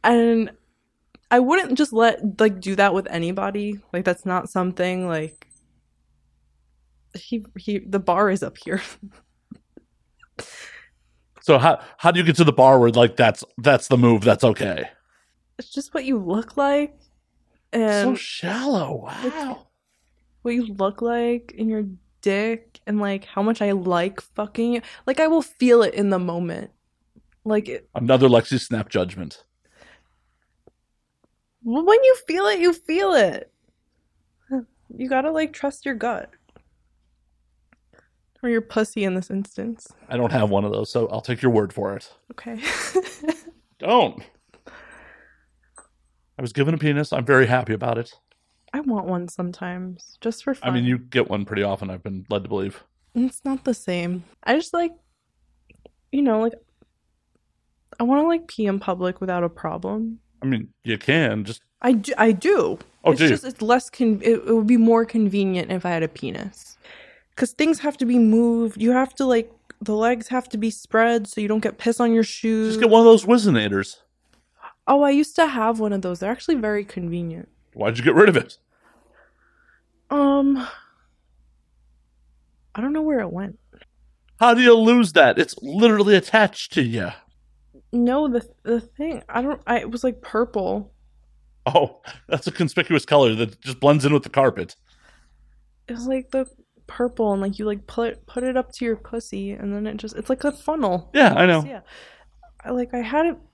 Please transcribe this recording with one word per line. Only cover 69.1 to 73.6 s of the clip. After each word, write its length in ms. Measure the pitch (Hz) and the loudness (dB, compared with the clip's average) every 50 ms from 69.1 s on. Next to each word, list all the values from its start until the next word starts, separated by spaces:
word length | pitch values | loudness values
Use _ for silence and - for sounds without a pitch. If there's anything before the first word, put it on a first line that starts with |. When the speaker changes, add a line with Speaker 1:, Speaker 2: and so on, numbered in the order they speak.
| - | -4
Speaker 1:
to, 100 | - 277 | -4 0
like, 260 | 254 247 233 226 - - _ _ _ - _ | 0 0 0 0 -4 -16 _ _ _ -20 _
the 120 | 214 220 214 | -6 -4 -2
legs 360 | 214 220 233 247 226 220 - | 0 0 0 0 -2 -4 -6
have 180 | 254 254 247 - | -6 -6 -6 -6
to 80 | - | -8
be 120 | 214 214 226 | -4 -4 -4
spread 580 | - - - _ - 220 226 233 233 233 202 | -6 -6 -12 _ 2 2 4 4 2 0 -2
so 140 | - - 220 | -6 -8 -6
you 80 | 208 202 | -4 -2
don't 100 | 214 220 | -2 -2
get 180 | - 214 - | -2 -4 -6
piss 220 | - - 233 233 - | -4 -4 -4 -2 0
on 140 | 240 233 226 | 0 2 2
your 100 | 226 226 | 2 0
shoes. 520 | - - - - 226 220 220 220 220 220 | 0 -4 -6 -4 -2 -2 0 -2 -2 0
Speaker 2:
Just 40 | 220 | 2
get 100 | 240 226 | 4 6
one 120 | 214 226 | 8 8
of 40 | 233 | 10
those 200 | 226 226 214 - | 10 8 8 6
Wizenators. 720 | 190 240 240 208 208 143 113 | 4 2 4 4 4 2 2